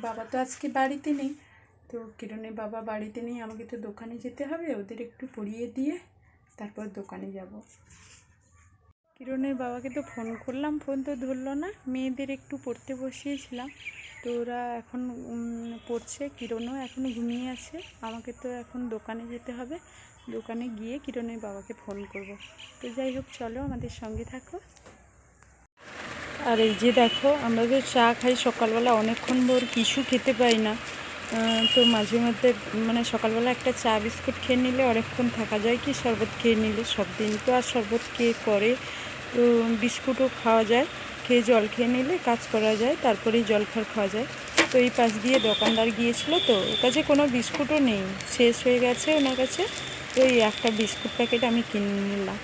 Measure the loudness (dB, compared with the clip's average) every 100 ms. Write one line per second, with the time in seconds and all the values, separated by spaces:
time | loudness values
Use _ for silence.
0 | -8 -8 -6 -4 -4 -6 -4 -2 -2 -2
1 | -4 -2 -4 -8 _ _ _ _ -14 -14
2 | -14 -16 -14 -12 -12 -10 -10 -8 -8 -8
3 | -8 -10 -10 -10 -12 -14 -12 -12 -12 -12
4 | -14 -12 -10 -8 -8 -6 -6 -8 -8 -12
5 | -14 -14 -16 -12 -10 -8 -8 -6 -4 -6
6 | -10 _ _ _ _ -16 -14 -12 -12 -12
7 | -14 -14 -12 -12 -16 -18 -20 _ _ -20
8 | -20 -20 _ _ _ _ _ _ _ _
9 | _ -16 -8 -4 -4 -4 -6 -8 -8 -8
10 | -8 -10 -10 -10 -8 -6 -4 -4 -4 -6
11 | -6 -6 -6 -6 -6 -6 -8 -10 -8 -4
12 | -4 -4 -6 -8 -10 -12 -10 -10 -10 -10
13 | -10 -10 -8 -8 -10 -12 -12 -14 -16 -16
14 | -18 -12 -8 -6 -6 -6 -6 -8 -10 -8
15 | -8 -10 -10 -8 -8 -8 -10 -12 -8 -8
16 | -8 -10 -10 -10 -8 -6 -6 -8 -10 -8
17 | -6 -4 -4 -4 -6 -10 -12 -16 -16 -14
18 | -12 -12 -14 -12 -10 -10 -12 -10 -8 -8
19 | -10 -12 -12 -14 -12 -12 -12 -14 -16 -20
20 | -20 -20 -14 -12 -10 -10 -10 -10 -10 -10
21 | -10 -8 -8 -10 -12 -12 -14 -16 -12 -12
22 | -12 -14 -14 -16 -20 -20 -20 -14 -10 -6
23 | -6 -6 -10 -10 -10 -8 -8 -8 -10 -10
24 | -10 -10 -10 -14 -14 -16 -16 -20 -20 -20
25 | _ _ _ _ _ _ _ _ -18 -14
26 | -14 -12 -12 -4 0 4 4 4 4 6
27 | 6 6 4 4 2 2 4 2 2 6
28 | 6 6 2 2 2 2 2 2 4 4
29 | 2 0 0 2 4 4 2 0 2 0
30 | 2 2 2 4 6 6 2 -2 -8 -10
31 | -10 -10 -4 -2 0 2 4 6 6 6
32 | 4 2 2 4 4 2 -2 -2 0 0
33 | 0 0 0 2 0 0 0 0 2 2
34 | 0 -4 -4 -2 0 2 2 2 2 2
35 | 0 -2 -2 0 -2 0 2 2 0 -2
36 | 0 0 -2 0 2 4 2 0 -2 -2
37 | -2 -2 -2 0 2 2 2 -2 0 -2
38 | -2 0 2 2 2 2 4 0 -4 -10
39 | -10 -10 -4 4 6 6 4 2 0 -2
40 | -2 2 0 2 4 6 6 4 2 -4
41 | -10 -6 4 4 6 6 4 2 2 2
42 | 2 0 2 0 0 2 2 4 2 2
43 | 2 2 2 2 4 2 2 -4 -4 -2
44 | 0 -2 -4 -8 -2 2 4 6 6 4
45 | 2 2 4 4 4 2 2 4 2 2
46 | 0 0 0 2 4 2 2 2 2 4
47 | 4 4 4 2 -2 -2 0 2 4 2
48 | -2 -6 -4 4 4 4 2 4 4 2
49 | 2 4 4 2 0 0 -2 -4 -8 -10
50 | -2 4 6 6 4 2 0 2 0 -2
51 | -4 -2 0 2 2 2 0 -2 -2 -2
52 | -2 -2 -4 -6